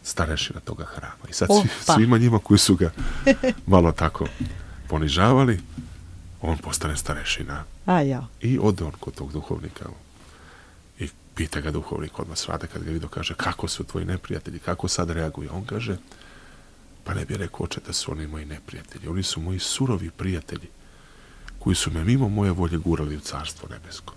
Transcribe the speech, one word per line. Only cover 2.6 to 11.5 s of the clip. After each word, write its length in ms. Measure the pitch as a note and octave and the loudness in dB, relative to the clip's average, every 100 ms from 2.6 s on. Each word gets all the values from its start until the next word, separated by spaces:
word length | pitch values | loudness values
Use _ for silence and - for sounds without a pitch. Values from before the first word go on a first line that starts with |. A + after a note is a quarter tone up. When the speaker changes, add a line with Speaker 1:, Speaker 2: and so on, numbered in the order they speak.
| - F#2 | 8 6
Speaker 1:
ga 160 | F2+ - - - - | 4 0 -4 2 4
Speaker 2:
<laughs> 400 | C#4 C4 - - | 6 4 -2 6
Speaker 1:
malo 180 | F#2 E2+ | 8 8
tako 360 | D#2+ D#2+ - - - - - - - - | 4 0 0 -6 -4 -6 -6 -12 -14 -4
ponižavali, 720 | D#2 D#2 D2+ G#2 C3 C3+ G2+ - - - - - - - - | 0 0 4 6 6 6 2 -2 -12 -14 -14 -16 -18 -18 -8
on 160 | D#2 D#2+ | -2 -2
postane 400 | - C#2+ - C#2 | -2 -4 -2 -4
starešina. 640 | - D2 - - - D2 D2 - - | -4 -4 -4 -4 -4 -8 -10 -10 2
Speaker 2:
A 160 | F3+ | 2
ja. 260 | C#3 B2+ A#2+ - | 4 0 -6 -4
Speaker 1:
I 180 | A#2 C3 | 0 4
ode 220 | G#2+ F2+ | 4 2
on 80 | D#2+ - | -2 -6
kod 140 | - | -10
tog 180 | - D2 | -10 -8
duhovnika 540 | D2+ - E2 - - - - - - - - - - - - - - | -8 -6 -6 -6 -12 -14 -16 -20 -20 -20 -20 -20 -20 -20 -20 -20 -12
i 100 | C#2+ - - - | -12 -12 -16 -6
pita 260 | D2+ | -6